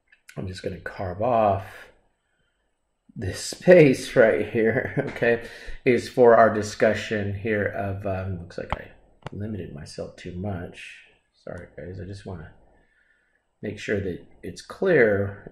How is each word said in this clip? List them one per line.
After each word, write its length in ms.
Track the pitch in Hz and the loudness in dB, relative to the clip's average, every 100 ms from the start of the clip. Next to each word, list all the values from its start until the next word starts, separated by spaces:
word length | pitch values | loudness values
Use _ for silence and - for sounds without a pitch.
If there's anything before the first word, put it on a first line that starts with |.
| _ _ - - | _ _ -16 -12
I'm 100 | 92 | -10
just 160 | 90 | -10
gonna 180 | 95 90 | -10 -10
carve 420 | - - 95 90 | -12 -10 -8 -4
off 440 | 117 113 107 98 - - - _ _ _ _ _ _ _ _ _ _ _ _ | 0 2 2 0 -4 -18 -20 _ _ _ _ _ _ _ _ _ _ _ _
this 300 | - 95 - | -10 -8 -8
<laughs> 0 | |
space 720 | - - 175 185 147 127 - 135 | -10 0 6 8 8 4 0 4
right 320 | 110 - 107 | 4 4 -2
here, 560 | 117 110 123 - 147 139 | 0 0 0 -2 -4 -6
okay, 340 | - 117 117 - - - - | 0 0 0 -4 -16 -14 -2
is 240 | 135 120 - | 2 2 0
for 280 | - 120 113 | 6 8 10
our 160 | 110 | 8
discussion 840 | 107 101 - 113 104 - 107 101 | 4 -4 2 2 2 -4 -4 -4
here 320 | 101 117 107 92 | -6 -2 -2 -2
of, 400 | 92 101 95 98 | -4 -6 -6 -6
um, 340 | 92 92 90 | -6 -6 -10
looks 180 | 87 - | -12 -14
like 140 | - | -12
I 140 | - - - _ _ - | -14 -18 -20 _ _ -16
limited 420 | 92 104 107 80 | -12 -10 -10 -12
myself 420 | 69 - - 87 - | -14 -16 -14 -14 -14
too 180 | 90 87 | -14 -10
much. 680 | 90 87 87 - - - _ _ _ _ | -8 -8 -12 -16 -20 -20 _ _ _ _
Sorry, 220 | - 85 90 - | -16 -16 -16 -16
guys, 240 | 87 90 | -14 -14
I 60 | 90 | -14
just 200 | 98 - | -14 -14
wanna 260 | 87 78 - _ _ _ _ _ _ _ _ _ _ | -14 -16 -20 _ _ _ _ _ _ _ _ _ _
make 180 | 107 101 | -12 -8
sure 220 | - 101 | -4 -4
that 240 | 92 80 - - | -4 -8 -14 -16
it's 180 | 90 90 | -14 -14
clear 880 | - - 190 156 110 101 101 - - | -16 -4 2 4 4 2 -2 -8 -14